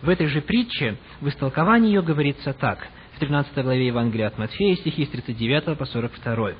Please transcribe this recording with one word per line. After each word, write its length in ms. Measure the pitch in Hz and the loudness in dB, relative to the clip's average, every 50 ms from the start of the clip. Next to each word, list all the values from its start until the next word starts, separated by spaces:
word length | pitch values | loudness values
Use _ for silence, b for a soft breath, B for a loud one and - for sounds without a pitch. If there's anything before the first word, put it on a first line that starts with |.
| - | 2
В 60 | 151 | 2
этой 180 | 185 180 165 151 | 2 2 2 0
же 140 | 135 151 | 0 -2
притче, 560 | 147 - 196 240 247 233 - - 139 113 104 - B B B B | -2 0 0 0 0 0 -4 -4 -2 -4 -4 -6 B B B B
в 60 | 143 143 | -6 -6
истолковании 600 | 139 - 139 135 127 151 160 190 226 233 226 220 | -4 -2 -4 -2 0 0 4 4 6 6 6 6
ее 140 | 208 196 180 | 4 4 2
говорится 500 | 165 156 143 147 143 139 - - 147 135 | 2 2 2 2 0 0 -2 -6 -6 -4
так, 340 | - - 120 95 - - - B B B B - | -2 -2 -2 -2 -2 -10 -18 B B B B -6
в 40 | - | -6
тринадцатой 440 | 151 139 147 143 139 - - 143 131 | -2 0 2 0 0 0 -2 -2 0
главе 240 | 127 127 127 127 123 | 2 2 2 2 2
Евангелия 400 | 117 120 117 117 107 113 110 104 | 2 2 0 0 0 0 -2 -2
от 100 | - - | -2 -4
Матфея, 380 | 107 110 - - 196 202 180 | -6 -6 -2 2 2 2 2
стихи 320 | 175 - 170 - - - - | 2 0 -4 -2 -2 -4 -4
с 20 | |
тридцать 280 | - 127 - - 120 113 | -4 -10 -8 -8 -4 -2
девятого 360 | 117 113 135 151 151 170 156 | 0 0 0 0 0 -2 -4
по 120 | 151 139 | -4 -6
сорок 280 | 123 - 120 117 120 - | -4 -4 -4 -4 -4 -6
второй. 400 | - - 120 117 113 110 101 87 - | -8 -4 -4 -2 0 -2 -2 -4 -8